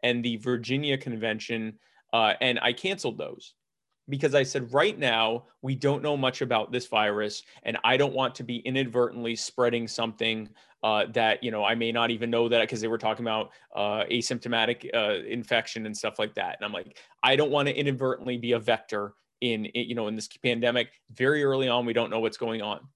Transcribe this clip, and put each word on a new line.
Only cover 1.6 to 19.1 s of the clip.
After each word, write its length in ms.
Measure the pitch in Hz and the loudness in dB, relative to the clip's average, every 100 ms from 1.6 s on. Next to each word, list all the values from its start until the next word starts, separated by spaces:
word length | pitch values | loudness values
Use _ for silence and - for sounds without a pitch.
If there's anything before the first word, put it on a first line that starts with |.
| 110 107 _ _ _ | -6 -10 _ _ _
uh, 220 | 117 110 - | 2 4 4
and 180 | 127 120 | 2 2
I 120 | 117 | 0
canceled 440 | 123 185 190 139 110 | 0 -4 -2 -4 -4
those 360 | 71 - - _ _ _ _ _ - | -8 -10 -18 _ _ _ _ _ -8
because 240 | 139 147 | -2 2
I 100 | 143 | 2
said, 280 | 135 139 120 | 2 -2 0
Right 240 | 135 185 - | 2 2 2
now, 480 | 139 113 113 117 - _ | 0 2 2 0 -6 _
we 120 | 135 131 | -6 0
don't 260 | 139 139 | 0 0
know 140 | 147 143 | 0 0
much 260 | 131 123 | 0 0
about 300 | 123 117 107 | 0 0 0
this 140 | 123 - | -4 0
virus, 540 | 110 107 104 107 - - - | 2 2 2 -2 -6 -14 -10
and 140 | 117 113 | -6 0
I 120 | 117 131 | 4 4
don't 160 | 143 | 4
want 200 | 127 131 - | 2 -2 -2
to 80 | |
be 140 | 120 120 | -8 -6
inadvertently 760 | 131 131 131 120 120 120 117 113 | -2 -2 0 2 0 0 -6 -4
spreading 520 | - - 120 117 113 | -6 2 2 2 -4
something, 640 | - 113 110 113 110 107 - _ _ 110 | -4 -4 0 -2 -2 -6 -16 _ _ 0
uh, 140 | 107 98 120 | 2 2 2
that, 140 | 113 107 | 2 2
you 60 | 123 | -2
know, 80 | 110 101 | 0 0
I 20 | |
may 160 | 117 113 117 | 2 0 2
not 80 | 117 | 0
even 180 | 117 117 | 0 0
know 140 | 117 117 | 2 4
that 200 | 117 110 | 4 2
'cause 120 | 113 | -2
they 100 | 110 | -2
were 80 | 113 110 | -2 -2
talking 180 | 107 | -2
about, 200 | 117 110 107 - _ | -2 -2 -4 -10 _
uh, 280 | - 104 107 - 120 | -4 -2 0 0 0
asymptomatic, 600 | 113 120 123 117 110 120 - 117 | -2 -4 -2 0 2 0 -2 0
uh, 240 | 107 98 - 120 | 2 0 -2 -6
infection 480 | 113 117 113 113 110 | 0 0 0 -6 -8
and 80 | 107 | -4
stuff 140 | 110 - | -6 -2
like 120 | 107 104 | -4 -2
that. 120 | 90 - | -6 -6
And 80 | 104 | -6
I'm 80 | 98 | -8
like, 100 | 98 - - _ 123 | -10 -18 -20 _ 4
"I 20 | 139 | 4
don't 140 | 151 143 | 4 4
wanna 160 | 143 135 | 2 0
inadvertently 540 | 143 131 131 127 127 123 120 | -2 0 -2 -2 -4 -4 0
be 60 | |
a 80 | 117 107 | 0 2
vector 320 | 113 - 104 101 | 0 0 -6 -6